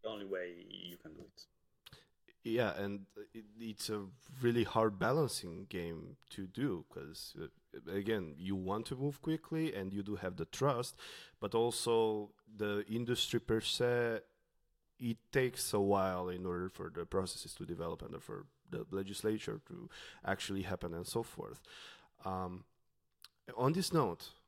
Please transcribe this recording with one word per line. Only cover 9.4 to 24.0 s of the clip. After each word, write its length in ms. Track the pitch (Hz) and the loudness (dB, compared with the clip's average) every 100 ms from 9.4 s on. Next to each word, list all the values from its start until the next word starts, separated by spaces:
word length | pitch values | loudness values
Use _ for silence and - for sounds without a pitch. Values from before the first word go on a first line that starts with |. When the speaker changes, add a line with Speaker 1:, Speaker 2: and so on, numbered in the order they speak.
| - 160 160 | -2 0 0
Speaker 2:
and 180 | - 95 | 0 -2
you 100 | 98 | -4
do 140 | 98 101 | -4 -2
have 200 | 95 90 | -2 -2
the 80 | |
trust, 520 | 82 - 139 123 123 - - - - _ | -6 2 2 2 -2 -6 -14 -14 -18 _
but 140 | 104 | 0
also 760 | 113 120 117 - 113 110 107 104 - _ 110 | 4 4 2 4 6 6 4 -2 -10 _ -2
the 280 | 104 104 104 | 0 2 2
industry 540 | 113 120 123 - 117 | 0 2 2 4 2
per 200 | - 113 | 4 2
se, 600 | - - 120 120 117 113 - _ _ _ _ _ _ _ | 4 2 4 6 4 0 -4 _ _ _ _ _ _ _
it 180 | 120 113 _ | -2 -2 _
takes 400 | 139 131 - - | 2 2 2 0
a 80 | 107 | 4
while 480 | 98 101 95 92 90 | 6 6 6 2 0
in 160 | 90 | -2
order 240 | 92 87 90 | -2 0 -2
for 220 | - 90 | -4 -8
the 160 | 82 85 | -6 0
processes 480 | 95 92 - - | 0 0 -4 -10
to 100 | - | -10
develop 380 | 80 85 82 82 | -8 -4 -4 -4
and 200 | - - | -8 -10
for 240 | - 50 - _ _ | -8 -10 -10 _ _
the 160 | - - | -6 -2
legislature 680 | 95 95 101 - 107 - 107 - | -2 -2 0 2 2 -2 -6 -8
to 220 | - - - - - | -12 -12 -14 -16 -8
actually 380 | - 95 - 98 | -2 -2 0 -2
happen 300 | 95 95 87 | -2 -2 -4
and 140 | 82 90 | -4 -2
so 160 | 117 | -2
forth. 380 | 117 - 50 - - - - - - _ | -2 -6 -10 -10 -16 -18 -18 -18 -20 _
Um, 400 | 95 92 92 92 - _ _ _ _ _ - _ - 117 | -4 -2 -4 -6 -14 _ _ _ _ _ -20 _ -12 2
on 160 | 127 | 4
this 200 | 165 180 | 4 4
note 400 | 165 | 4